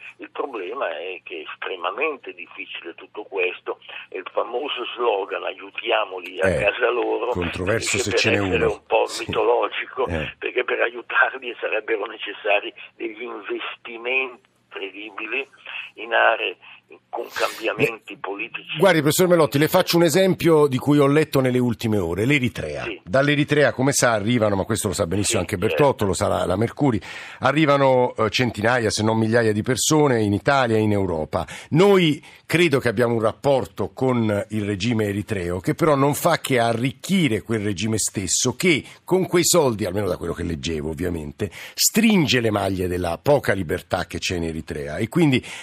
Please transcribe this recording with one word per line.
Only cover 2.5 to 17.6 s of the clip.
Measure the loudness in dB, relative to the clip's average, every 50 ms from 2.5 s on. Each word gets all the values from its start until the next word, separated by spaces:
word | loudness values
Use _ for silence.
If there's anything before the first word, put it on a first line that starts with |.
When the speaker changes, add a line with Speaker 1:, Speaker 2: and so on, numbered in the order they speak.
| -16 -18 -16 -14 -14 -14 -14 -16 -16
Speaker 1:
tutto | -18 -20 -18 -16 -16 -14
questo | -8 -4 -4 -2 -2 -4 -6 -8 -10 -10 -10 -10 -18 -18 -18 -16 -14
e | -12 -12
il | -12 -8 -4
famoso | -4 -4 -4 -4 -6 -6 -6 -6 -8 -8 -10 -6
slogan | -2 0 0 0 0 -2 -4 -6 -6 -6
"aiutiamoli | -6 -8 -10 -14 -16 -14 -8 -4 -2 0 0 -2 -4 -8 -12 -12 -10 -6 -2
a | 0 0
Speaker 2:
Eh, | 0 2 0
Speaker 1:
casa | 0 0 0 0 0
loro", | 0 0 0 -2 -2 -2 -2 -2 -2
Speaker 2:
controverso | -2 -4 -4 -4 -4 -2 -2 -2 -2 -2 -2 -2 -2
Speaker 1:
che | -2
Speaker 2:
se | -2
Speaker 1:
per | 0 0
Speaker 2:
ce | 2 2
n'è | 2 0
Speaker 1:
essere | 0 0 0 0 0
Speaker 2:
uno. | 0 -2
Speaker 1:
un | -4 _
po' | -2 0 0 0
Speaker 2:
Sì. | 0 -4 -8 -8 -4
Speaker 1:
mitologico, | -2 0 2 2 2 2 0 -2 -4 -6 -10 -8 -6 -4 -4
Speaker 2:
Eh. | -2 -2 -4 -4 -6 -10 -10
Speaker 1:
perché | -8 -6 -4 -4 -2
per | -2 -2 -2
aiutarli | -2 -2 -4 -8 -10 -4 0 0 0 0 -2 -8 -12 -12 -10 -8
sarebbero | -6 -4 -4 -4 -4 -4 -4 -4 -4
necessari | -6 -10 -12 -12 -12 -10 -6 -2 0 0 0 0 -4 -14 -16 -20 -20 _
degli | -10 -10 -10 -10 -10 -12
investimenti | -12 -12 -12 -10 -8 -8 -8 -8 -10 -12 -14 -16 -16 -14 -10 -6 -4 -2 -2 -2 -4 -8 -14 _ _ _ _ _ _ -14
incredibili | -12 -12 -12 -12 -12 -16 -14 -12 -12 -10 -8 -6 -8 -8 -10 _ -20 -20 -16 -14 -14 -14 -16 -16
in | -14 -8 -2 0
aree | 2 4 4 2 0 -2 -6 -8 _ -16 -20 -20 -20 _ -20 -20 -20 _ _
con | -10 -10 -10 -8 -6
cambiamenti | -4 -4 -4 -4 -4